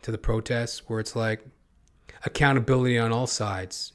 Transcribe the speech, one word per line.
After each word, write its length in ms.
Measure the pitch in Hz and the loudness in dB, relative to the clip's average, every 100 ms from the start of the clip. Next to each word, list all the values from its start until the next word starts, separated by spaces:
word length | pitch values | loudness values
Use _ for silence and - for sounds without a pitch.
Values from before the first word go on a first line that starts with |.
to 100 | - | -8
the 60 | 113 | -4
protests, 680 | - 113 113 120 117 - - | 0 0 0 -2 -2 -8 -6
where 140 | 110 | -6
it's 140 | 107 120 | -4 -2
like 300 | 110 110 - _ _ _ _ _ - - | -2 -4 -8 _ _ _ _ _ -20 -10
accountability 760 | - - 143 135 117 131 123 120 | -8 4 4 6 4 2 4 2
on 140 | 113 | 2
all 160 | 117 127 | 0 -2
sides, 640 | - 104 95 95 - - | -2 -4 -4 -8 -10 -12